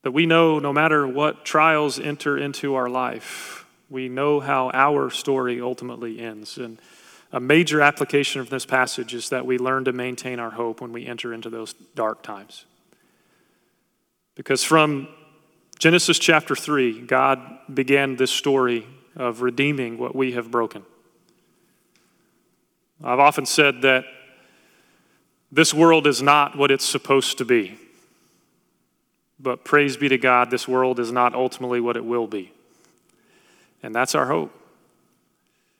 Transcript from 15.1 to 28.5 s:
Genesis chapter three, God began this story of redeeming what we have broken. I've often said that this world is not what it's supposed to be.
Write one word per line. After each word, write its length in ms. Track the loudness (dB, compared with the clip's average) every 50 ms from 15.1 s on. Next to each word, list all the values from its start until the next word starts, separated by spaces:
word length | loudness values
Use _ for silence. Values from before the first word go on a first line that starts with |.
| -18 -20 -20 _ _ _ _ _ _ _ _ _ -12 _
Genesis 400 | 4 4 4 4 4 2 0 2
chapter 360 | 4 4 4 4 4 0 -6
three, 460 | -6 -2 -2 0 0 0 0 -2 -4
God 400 | -4 0 2 2 4 2 2 0 -4 -18 -20 -20 -18 -8 -4
began 440 | -4 0 2 2 2 2 0 0
this 140 | 0 0 0
story 560 | 0 -2 0 0 2 2 2 2 0 -2 -6 -10 -20 _ _ _ _
of 240 | -6 -6 -6 -6 -2
redeeming 560 | -4 -4 0 0 0 0 0 -4 -6 -8 -8
what 180 | -8 -8 -8 -2
we 180 | -2 -2 -2 -2
have 180 | -6 -6 -2
broken. 340 | -2 -2 -2 -2 -6 -14 -20 _ _ _ _ _ _ _ _ _ _ _ _ _ _ _ _ _ _ _ _ _ _ _ _ _ _ _ _ _ _ _ _ _ _ _ _ _ _ _ _ _ _ _ -6
I've 160 | -4 2 4
often 280 | 4 4 4 2 -6
said 360 | -2 2 4 4 4 2 2 2
that 220 | 2 2 2 0 -6 -20 -20 -20 _ _ _ _ _ _ _ _ _ _ _ _ _ _ _ _ _ _ _ _ _ _ _ _ _
this 220 | 2 2 4 4 6
world 340 | 6 6 8 6 6 4
is 140 | 2 2 4
not 360 | 4 6 6 6 6 2 2
what 140 | 0 2 2
it's 140 | 2 0 0
supposed 540 | -4 -4 -4 0 2 2 2 2 0 -4 -6
to 60 | 0
be. 340 | 2 2 2 2 -2 -12 -18 -20 _ _ _ _ _ _ _ _ _ _ _ _ _